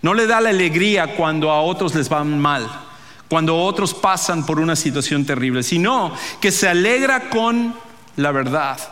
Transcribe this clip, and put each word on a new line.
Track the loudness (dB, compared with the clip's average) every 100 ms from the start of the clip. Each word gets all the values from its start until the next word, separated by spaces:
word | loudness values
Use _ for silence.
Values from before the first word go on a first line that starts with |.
no | 2 2
le | 4
da | 4
la | 2
alegría | 2 2 2 2 2 0 -2
cuando | -2 0 2
a | 2
otros | 0 0 -2
les | -2 0
va | -2
mal, | 0 0 0 0 -4 -10 -16 -20 -20 -20 -2
cuando | 0 2 2
otros | 0 0 -2
pasan | 0 0 0 -2 -2
por | -2 0
una | 0 0
situación | -2 -2 -2 -2
terrible, | -2 -2 -2 -2
sino | -2 0 2 0 -2 -6 -12 -2
que | 0
se | 2 2
alegra | 4 4 2 2 0 0
con | 0 0 0 -2 -6 -16 -20 -14 -4
la | 0
verdad. | 0 0 -2 -2 -6 -12